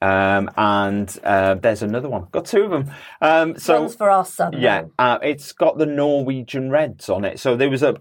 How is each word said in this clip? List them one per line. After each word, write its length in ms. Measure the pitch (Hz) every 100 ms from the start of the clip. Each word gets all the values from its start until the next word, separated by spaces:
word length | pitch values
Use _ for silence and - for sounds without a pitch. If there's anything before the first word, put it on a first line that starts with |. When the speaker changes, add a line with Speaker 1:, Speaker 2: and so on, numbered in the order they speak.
Speaker 1:
um, 480 | 98 95 98 98 98 -
and, 640 | 104 101 98 101 98 -
uh, 300 | - 98 95 95
there's 280 | 113 104
another 260 | 104 117 143
one. 160 | 107 90
Got 140 | 160 165
two 180 | 208
of 100 | 214
'em. 180 | 160 139 - - -
Um, 380 | 156 160 165 -
so 220 | - 156
Speaker 2:
One's 120 | 160 -
for 140 | 202
our 160 | 190 185
son, 280 | - 175 131
Speaker 1:
Yeah, 240 | 123 98
Speaker 2:
then. 80 | 82 -
Speaker 1:
uh, 220 | 123 120
it's 300 | 147 - -
got 260 | - 170 147
the 80 | 151
Norwegian 840 | 143 147 143 131 131 117 139 131
Reds 380 | 147 147 101 -
on 160 | 95 98
it. 120 | -
So 160 | 135 120
there 140 | 135
was 140 | 127
a, 120 | 139 107